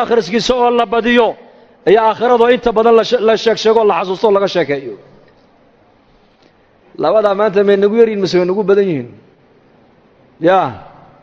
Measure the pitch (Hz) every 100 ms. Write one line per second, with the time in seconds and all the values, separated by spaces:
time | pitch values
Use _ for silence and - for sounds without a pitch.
0 | 240 233 170 220 190 247 240 240 233 233
1 | 226 240 214 - - - _ _ - 214
2 | 220 180 240 240 233 247 240 220 226 226
3 | 202 240 220 220 226 202 220 226 208 170
4 | 190 185 220 196 196 180 143 143 127 101
5 | - - _ _ _ _ _ _ _ _
6 | _ _ _ _ _ _ _ _ _ -
7 | 156 214 208 196 214 190 202 196 202 233
8 | 226 208 185 180 180 196 190 202 196 147
9 | 120 - _ _ _ _ _ _ _ _
10 | _ _ _ - 160 185 147 95 - -
11 | - _